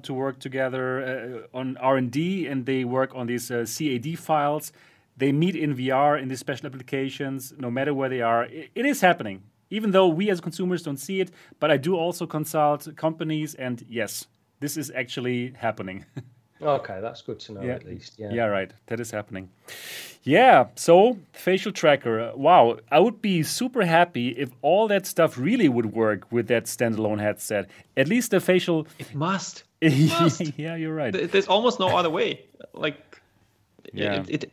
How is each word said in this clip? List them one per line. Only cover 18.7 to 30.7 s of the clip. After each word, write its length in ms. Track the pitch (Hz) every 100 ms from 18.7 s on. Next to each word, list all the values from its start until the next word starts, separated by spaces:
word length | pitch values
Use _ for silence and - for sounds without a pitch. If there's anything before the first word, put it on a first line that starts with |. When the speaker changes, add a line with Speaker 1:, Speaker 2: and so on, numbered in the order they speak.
| - -
Speaker 1:
That 120 | 117
is 100 | 113
happening. 380 | 104 - 95 92 _ - - - - - -
Yeah, 440 | 123 175 262 156 113
so 420 | - - 170 226 208 -
facial 400 | - - 185 202
tracker. 440 | - 156 139 120 110 113 127
Wow, 260 | 143 175 117 113 - 147
I 20 |
would 140 | 226 233
be 200 | 208 175
super 400 | 151 - 254 262 175
happy 400 | 165 175 120 123 -
if 60 | 135 -
all 260 | 143 190 220
that 180 | 202 190
stuff 320 | - 160 123
really 300 | 175 247 160 120
would 140 | 110
work 260 | 110 110 101 -
with 160 | 120 110
that 160 | 117 -
standalone 520 | - 117 107 104 104
headset. 460 | 104 101 - 104 92 - - -
At 120 | 139
least 220 | 240 233
the 100 | 185
facial 460 | 165 185 180 160 151 -
Speaker 3:
It 160 | -
must. 500 | 139 165 190 - - _
Speaker 1:
<laughs> 80 | -
Speaker 3:
It 140 | 160 135 160 339
must. 380 | 330 - 156 147
Speaker 1:
Yeah, 180 | 160